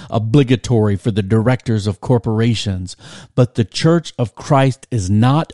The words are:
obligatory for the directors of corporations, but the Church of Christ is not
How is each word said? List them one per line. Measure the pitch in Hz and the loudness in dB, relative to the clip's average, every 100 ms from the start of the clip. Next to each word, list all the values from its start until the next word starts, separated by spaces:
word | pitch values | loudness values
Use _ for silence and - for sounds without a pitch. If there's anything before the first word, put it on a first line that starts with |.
| - | -6
obligatory | 113 110 147 123 127 - 117 107 98 | -4 2 2 4 0 0 0 2 0
for | 120 | -2
the | 101 | -2
directors | 98 110 110 127 - 110 101 | 0 0 2 0 -2 -2 -2
of | 95 | -4
corporations, | - 123 117 110 117 113 107 92 90 - - - - - | 0 0 0 0 0 0 -2 -6 -8 -14 -20 -20 -6 0
but | 123 | 0
the | - 113 | 0 -4
Church | - 160 170 - - | -2 0 0 -2 -6
of | 117 | -8
Christ | - - 139 135 123 - | -6 -2 2 2 -2 -6
is | 120 92 | -4 0
not | 104 120 147 160 | 2 2 2 -2